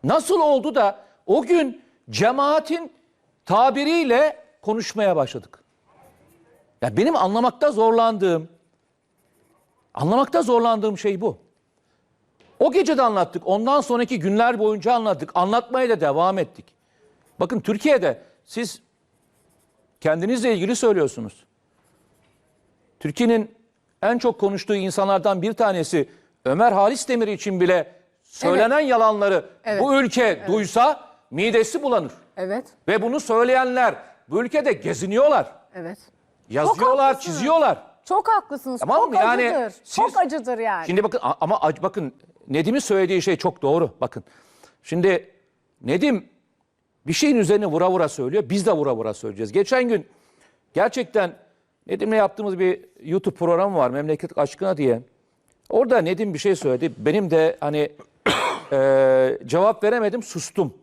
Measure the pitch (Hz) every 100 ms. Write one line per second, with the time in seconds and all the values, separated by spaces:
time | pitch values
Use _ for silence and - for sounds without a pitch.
0 | 135 311 277 359 302 269 277 262 208 202
1 | - _ - 240 254 349 277 - _ _
2 | - 110 208 262 285 311 311 330 330 _
3 | _ _ _ _ - 196 262 262 285 339
4 | 285 240 302 - - _ 202 220 196 208
5 | 202 160 131 123 - - _ _ _ _
6 | - _ _ _ _ _ _ _ 120 107
7 | 247 311 185 214 254 - 294 214 226 226
8 | 226 214 185 165 160 _ _ _ _ _
9 | _ _ _ _ _ _ _ _ _ -
10 | 147 233 269 339 247 233 233 220 214 196
11 | 208 190 208 - _ _ _ _ _ _
12 | _ _ _ _ _ _ 285 330 311 285
13 | 240 202 170 180 - 196 233 285 269 240
14 | 240 247 170 208 233 240 214 214 190 240
15 | 220 165 156 180 185 233 240 254 254 220
16 | 151 143 180 190 151 - - _ _ _
17 | _ _ _ - 135 233 - 214 302 269
18 | 170 - - _ _ - 233 - _ _
19 | _ _ _ _ _ _ _ _ _ _
20 | 156 160 196 247 240 208 190 240 233 196
21 | 143 - 110 - _ _ _ _ _ _
22 | _ _ _ _ _ _ _ _ _ _
23 | 151 - 233 226 214 _ _ _ _ _
24 | 202 240 240 233 202 196 - 202 190 175
25 | 196 196 202 190 196 220 220 185 156 170
26 | 135 - _ _ 131 151 233 202 202 254
27 | - 240 214 196 208 190 180 180 151 -
28 | _ _ _ - 262 180 226 285 294 233
29 | 220 208 202 185 - _ 226 208 262 269
30 | 247 247 220 190 208 214 196 226 262 294
31 | - _ _ 139 220 226 220 330 285 233
32 | 147 - _ - 185 214 - _ - 208
33 | 226 277 - 226 240 262 254 247 240 -
34 | - _ _ 175 240 302 285 196 156 170
35 | 190 214 285 254 - - _ 185 165 202
36 | _ _ _ _ _ 110 - - 330 269
37 | 269 269 175 165 254 330 269 151 - _
38 | - 381 440 427 - 285 262 247 - 302
39 | 453 233 226 247 240 277 226 - - -
40 | 466 - 349 302 240 233 226 185 160 185
41 | 208 - 123 - 160 214 156 147 156 208
42 | 143 _ _ _ - 139 160 269 - 196
43 | 185 185 180 170 185 - 139 160 165 -
44 | 123 - - _ _ _ _ _ - 165
45 | 190 180 - _ _ _ _ _ 117 175
46 | 294 214 - _ _ _ _ _ _ _
47 | - 165 302 247 175 208 202 156 180 185
48 | 156 - 131 196 131 196 196 165 143 117
49 | 110 104 110 98 110 120 202 254 247 208
50 | - _ _ _ _ _ _ 160 220 262
51 | 240 214 180 - _ _ _ _ - 190
52 | 208 220 202 208 208 185 185 185 - _
53 | - 185 190 - 170 170 196 185 127 135
54 | 151 151 165 - 143 - 190 165 135 117
55 | 127 _ _ _ _ _ _ 220 247 240
56 | 165 180 208 151 202 185 143 127 160 113
57 | 107 185 190 160 160 170 147 151 147 -
58 | - _ - - - - - 139 135 135
59 | 135 131 131 - 123 156 202 220 208 240
60 | 208 233 220 170 - - 156 -